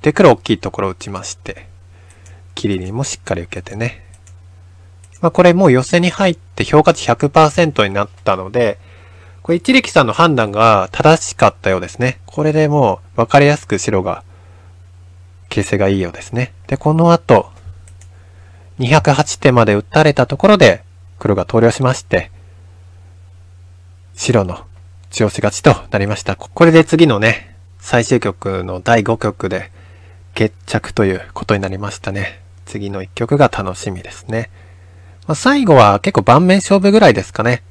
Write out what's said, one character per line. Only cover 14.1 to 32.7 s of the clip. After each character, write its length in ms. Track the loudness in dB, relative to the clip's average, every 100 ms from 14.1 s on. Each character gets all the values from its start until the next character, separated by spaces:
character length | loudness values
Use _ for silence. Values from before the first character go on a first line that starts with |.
| -8 -12 -20 -20 -20 -20 -20 -20 -20 -20 -20 -20 -20 -8
形 160 | -6
勢 140 | -4 0
が 100 | 0
い 120 | 0
い 20 |
よ 80 | -4
う 20 |
で 100 | -10
す 120 | -10
ね。 180 | -8 -8 -10 -10
で、 80 | -4
こ 180 | -2
の 200 | 2 4
後、 360 | 2 4 2 2 -16 -20 -20 -20 -20 -20 -20 -20 -20 -20 -20 -20 -8
二 100 | 2
百 240 | 2 2
八 260 | 0 -2 0
手 160 | 2
ま 100 | 4
で 100 | 2
打 100 | 0
た 200 | 0 2
れ 100 | 2
た 140 | 2 -2
と 80 | 2
こ 140 | 2
ろ 80 | 6
で、 260 | 4 2 -8 -20 -20 -8
黒 160 | -2
が 120 | -2 0
投 160 | 2
了 100 | 2
し 100 | 0
ま 120 | -4
し 100 | -4
て、 260 | -4 -6 -6 -20 -20 -20 -20 -20 -20 -20 -20 -20 -20 -20 -20 -20 -20 -20 -20 -20 -20 -10
白 280 | -2 0
の 220 | -2 -8 -16 -20 -20 -20 -16
調 200 | -4 -4
子 120 | -2
勝 100 | -4
ち 100 | 0
と 140 | 0 0 -2
な 60 | -4
り 100 | -4
ま 80 | -4
し 80 |
た。 120 | -6 -8
こ-、 140 | -12
こ 120 | 2 4
れ 60 |
で 120 | 6
次 240 | 4 2 2
の 120 | 4
ね、 360 | 0 -2 -10 -20 -20 -20
最 240 | -2 -2
終 160 | 0 -2
局 440 | -2 -8 -8 -8
の 180 | -8 -8
第 220 | 0 0
五 140 | 0 -4
局 320 | -4 -6 -6
で 220 | -6 -10 -20 -20 -20 -20 -20 -18 -4
決 180 | -4 -4 -8
着 280 | -8 -6
と 120 | -2 -2
い 100 | -2
う 60 | -10
こ 120 | -14 -4
と 100 | -4
に 60 |
な 80 | -4
り 80 | -8
ま 120 | -10
し 100 | -12
た 120 | -10
ね。 300 | -8 -10 -12 -20 -20
次 240 | -16